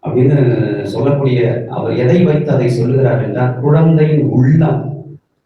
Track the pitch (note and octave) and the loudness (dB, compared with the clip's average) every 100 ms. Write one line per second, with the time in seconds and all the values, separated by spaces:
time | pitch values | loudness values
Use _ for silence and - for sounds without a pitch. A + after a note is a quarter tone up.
0 | - A#2+ C#3+ C#3+ B2 G#2+ G#2 G#2 - A#2 | -4 0 2 2 2 0 -2 -4 -6 -4
1 | C3+ C#3+ C3+ A#2+ A#2 - - - - A#2 | -2 0 0 0 0 -2 -6 -8 -4 -2
2 | B2+ F3+ D#3 D3+ C#3+ B2+ A#2+ A#2+ A#2+ C3 | 2 2 2 0 0 0 0 0 0 0
3 | C3 - G#2 B2 B2+ - D3 D#3 D#3+ D#3 | 0 0 -4 -2 -4 -2 0 2 4 4
4 | D3+ D3+ - B2 C3 E3 D#3+ - - - | 2 2 0 2 2 4 2 0 -6 -10
5 | - - _ _ | -14 -20 _ _